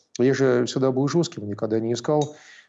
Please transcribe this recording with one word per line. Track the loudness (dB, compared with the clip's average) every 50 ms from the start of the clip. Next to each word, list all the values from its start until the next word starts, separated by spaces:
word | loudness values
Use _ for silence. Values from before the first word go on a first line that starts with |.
| _ _ -2 0
Я | 2 2 4
же | 4 2 2 4 2 0
всегда | 0 -2 0 0 0 2
был | 0 0 0
жестким, | 2 0 0 0 -4 -8 -8
никогда | -8 -6 -6 -4 -2 -2 -2
не | 0 -2
искал | -4 -2 -2 0 0 0 0 -2 -6 -12 -20 -20 -20 -20 -20